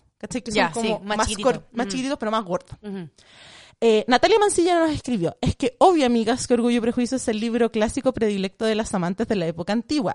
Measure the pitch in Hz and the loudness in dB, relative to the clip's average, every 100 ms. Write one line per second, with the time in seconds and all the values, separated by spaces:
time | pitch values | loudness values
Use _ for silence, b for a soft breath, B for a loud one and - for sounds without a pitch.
0 | _ _ - 254 240 208 170 233 220 214 | _ _ -8 -8 -2 0 0 0 -2 -2
1 | 196 214 202 208 247 240 - 233 196 254 | -2 -2 -2 0 0 0 -4 -6 -4 -4
2 | 269 285 214 220 185 180 - - 208 196 | -4 -4 -2 -4 -4 -6 -8 -16 -12 -10
3 | 160 _ B B B B B - 226 214 | -12 _ B B B B B 0 2 2
4 | 220 247 339 440 415 370 339 339 320 285 | 4 4 6 4 4 2 2 2 2 -2
5 | - 226 165 - - - 254 - 349 330 | -2 -2 -2 -2 -2 0 -2 4 4 6
6 | 247 233 220 254 - 247 240 240 233 247 | 4 2 0 -2 0 0 2 0 0 -2
7 | 240 262 - 214 233 233 226 226 214 269 | -2 -2 -4 -4 -2 0 0 0 -2 0
8 | 262 214 214 202 190 - 220 214 226 190 | -2 0 -2 -2 -4 -2 -2 0 -2 -2
9 | 170 196 233 214 165 165 175 226 - 302 | -2 -2 -2 -2 -2 -6 -4 -4 -2 -2
10 | 180 | -2